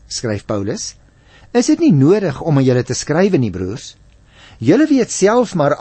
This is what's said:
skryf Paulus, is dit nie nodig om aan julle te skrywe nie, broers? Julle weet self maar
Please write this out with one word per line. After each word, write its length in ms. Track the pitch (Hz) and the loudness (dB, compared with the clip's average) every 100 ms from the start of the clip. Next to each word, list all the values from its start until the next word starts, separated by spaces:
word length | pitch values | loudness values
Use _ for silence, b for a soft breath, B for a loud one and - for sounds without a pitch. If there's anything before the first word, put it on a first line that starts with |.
| - | -16
skryf 380 | - 113 104 - | -10 -6 -6 -6
Paulus, 500 | 107 98 196 - - b b b b b | -6 -4 -6 -10 -16 b b b b b
is 140 | 240 254 | -2 0
dit 140 | 311 | 2
nie 120 | 330 151 | 2 4
nodig 460 | 135 208 196 131 | 4 4 0 -4
om 180 | 165 139 | -2 2
aan 60 | 131 | 2
julle 180 | 123 120 | 2 0
te 80 | |
skrywe 460 | 127 - 151 202 180 | -6 -4 0 2 2
nie, 100 | 117 | -2
broers? 440 | 90 90 120 - - _ _ b b b b | -4 -8 -8 -14 -20 _ _ b b b b
Julle 240 | 113 208 311 | 0 2 2
weet 220 | 277 220 | 0 0
self 440 | - 190 240 233 165 | 0 2 2 0 0
maar 160 | 139 147 | 0 0